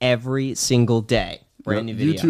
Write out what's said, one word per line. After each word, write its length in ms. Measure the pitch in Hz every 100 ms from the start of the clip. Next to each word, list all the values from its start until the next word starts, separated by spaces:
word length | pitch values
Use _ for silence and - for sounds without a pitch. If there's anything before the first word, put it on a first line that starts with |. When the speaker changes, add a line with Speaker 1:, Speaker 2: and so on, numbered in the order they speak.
Speaker 1:
every 540 | 127 120 127 135 135
single 460 | - - 123 120 113
day. 380 | 107 117 87 - _ -
Brand 240 | - 107 113
Speaker 2:
Yep. 80 | 110
Speaker 1:
new 80 | 147
video. 160 | 156